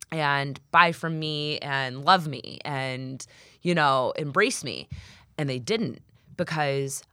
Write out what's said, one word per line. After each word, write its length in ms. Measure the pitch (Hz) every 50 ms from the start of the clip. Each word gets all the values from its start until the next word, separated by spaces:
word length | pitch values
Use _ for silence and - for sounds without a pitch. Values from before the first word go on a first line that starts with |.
| - -
and 480 | 160 160 147 143 143 139 139 143 131 - _ _
buy 180 | - 170 175 170
from 300 | 160 - - 165 165 156
me 380 | 156 156 151 147 147 151 151 -
and 460 | - 143 139 135 131 127 123 135 139
love 220 | 165 190 180 156
me 320 | 156 131 - - - - - -
and, 600 | - 143 135 135 131 127 127 131 131 135 131 - - - - - - - _
you 100 | - 175 175
know, 380 | 165 147 139 135 131 127 107 -
embrace 480 | - 156 143 131 185 214 262 - - 156
me. 240 | 131 76 65 - - - - - - - - - _ _ -
And 100 | 147 135
they 120 | 127 127
didn't, 400 | 120 - 220 226 208 - - - - _ _ _ _ - -
because 640 | - 170 - 160 156 147 139 139 139 139 135 - - - _